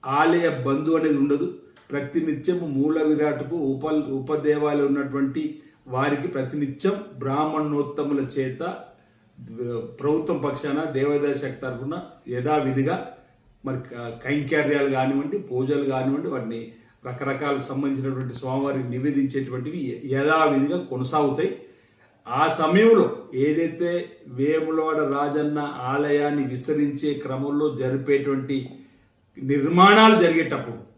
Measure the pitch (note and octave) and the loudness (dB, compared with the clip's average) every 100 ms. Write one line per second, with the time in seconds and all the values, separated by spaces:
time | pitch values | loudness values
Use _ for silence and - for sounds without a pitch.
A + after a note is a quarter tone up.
0 | C3 C#3+ E3 E3+ E3 C#3 C3+ C#3 D#3 D#3+ | 0 2 4 4 2 0 -2 0 2 2
1 | D#3 C#3+ C#3+ D3 F3 - - - _ C#3+ | 2 2 2 2 0 -6 -18 -20 _ -6
2 | C#3+ E3 D#3 C#3 - F3 E3 C3+ D3 D#3+ | -2 -2 -2 -2 -2 -2 -2 0 0 2
3 | D3+ D3 D3+ C#3 C3+ E3+ C3+ C3+ D3+ D#3 | 2 2 2 -2 -4 -2 -2 -2 0 -2
4 | C#3 C3+ C3 D3+ D3 D3 D3 C#3+ C#3 C#3 | -2 -6 -2 0 2 2 2 2 2 0
5 | C3 C#3 C#3 D#3 D#3 - - _ - B2+ | -2 -2 -2 -2 -6 -8 -18 _ -6 -2
6 | C#3+ C#3+ A#2 C3+ B2+ D3 C#3 - F#3+ - | 0 0 -2 -4 -4 -4 -4 -2 -2 -2
7 | - B2 C3+ C#3 D#3 D#3 D3+ C#3+ C3+ - | -8 -8 -4 -2 0 0 -2 -2 -2 -4
8 | C#3+ C#3 C3 C#3+ C3 B2+ E3 - - - | -2 -2 -2 -2 -4 -4 -8 -8 -16 -20
9 | _ _ _ - A#2 A2+ A#2+ A#2 - - | _ _ _ -20 -18 -8 -6 -6 -8 -4
10 | C#3 D#3+ D#3 D3 C#3+ C3+ D3 C#3+ D#3+ C3 | 0 0 0 -2 -2 -4 -4 -2 -2 0
11 | C#3 C#3+ C#3+ C3+ C3+ - C3 A#2 C3+ F3 | 0 2 0 -2 -6 -8 -8 -8 -8 -8
12 | - - - B2 C3+ D3+ C3+ C3 C3+ F3+ | -12 -18 -8 -4 0 0 2 0 0 -2
13 | - - _ _ _ _ C3+ B2+ - A#2+ | -6 -16 _ _ _ _ -8 -8 -8 -12
14 | A#2 - C3+ D3 C3+ D3+ C#3 C#3+ C#3 C3 | -12 -10 -4 -2 0 0 2 2 2 2
15 | C3 C#3 C#3+ G3+ - B2 C3 C#3+ C#3 C3 | 2 0 -2 -4 -4 -2 0 0 0 0
16 | C3 C#3+ - C3+ A2 A#2 A2+ - - _ | 0 -2 -2 -4 -6 -8 -12 -18 -20 _
17 | B2+ B2 C3+ B2+ D3 C#3 C3+ C3+ C#3+ C3 | -12 -6 -4 -2 -2 -2 -4 -4 -2 -2
18 | C3 B2+ B2+ - C3 C3+ C#3 C3 B2 B2 | -4 -4 -6 -6 -4 -2 -2 -2 -4 -2
19 | C#3+ C#3 C3+ C3+ B2+ B2+ B2 E3+ B2+ A#2 | -2 0 0 -2 -4 -6 -6 -6 -6 -8
20 | C3+ C3+ D3 D#3+ D#3 C3+ C#3+ F3 - B2+ | -4 0 2 4 4 4 2 0 -4 -6
21 | B2+ D#3 C#3+ - - - - - _ _ | -2 0 2 0 -2 -4 -16 -20 _ _
22 | _ _ A2 B2+ D#3 D#3+ D#3 F#3 A3+ G#3+ | _ _ -6 0 0 2 4 6 8 8
23 | - - - B2+ C#3+ D#3 E3 - F3 F3 | 6 -2 -8 -2 0 2 -2 -2 -2 -2
24 | - - - B2+ C#3+ D#3 D#3+ D#3+ D#3 D#3 | -6 -16 -16 -2 0 0 0 0 0 0
25 | C#3 C#3 D3 D3+ D3 D3 D3 B2 B2+ C#3 | 0 0 0 0 0 -2 -4 -6 -4 0
26 | D3 C#3+ C3+ C#3+ C3 B2 C#3 D3+ D3 C3+ | 2 2 2 0 -2 -4 -2 0 0 0
27 | D3+ C#3 C#3 C3 C#3+ C#3+ D3+ C3 B2+ C3+ | -4 -4 -4 -4 -2 0 0 0 -2 -2
28 | C3+ C#3 C#3 C3+ C3 C3+ B2 - - _ | 2 0 2 -2 -2 -4 -4 -16 -20 _
29 | _ _ _ - C3+ C#3+ C#3+ F3 F#3+ G#3 | _ _ _ -10 0 2 4 8 8 10
30 | A3 F#3 E3+ D#3+ D#3+ C#3 - G#2 - | 10 8 6 4 0 -4 -6 -12 -16